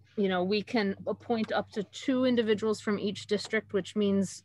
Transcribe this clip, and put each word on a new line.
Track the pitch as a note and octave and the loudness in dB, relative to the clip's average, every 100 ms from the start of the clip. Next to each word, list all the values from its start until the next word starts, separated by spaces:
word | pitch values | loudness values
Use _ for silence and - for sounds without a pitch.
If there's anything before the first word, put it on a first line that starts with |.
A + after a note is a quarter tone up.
| - - | -10 -2
you | G3 | 0
know, | F#3 | 2
we | F#3 G#3 | 2 0
can | G3 A#3+ G3 G3 F3+ | 0 0 0 -2 -6
appoint | G#3+ - A#3 A3 | -6 -2 -2 0
up | - - | -2 -2
to | A3 | -6
two | F#3+ - - B3+ B3+ | -6 -6 0 2 4
individuals | A#3+ A3 G#3 A3 G#3 | 4 2 2 0 -2
from | - G3+ | 0 -2
each | G#3 G3+ - | -2 -6 -2
district, | G#3 - A3 - | -4 0 -4 0
which | G3+ F3 G#3+ | -4 -2 0
means | G3+ G3 F#3 - | 2 2 0 -6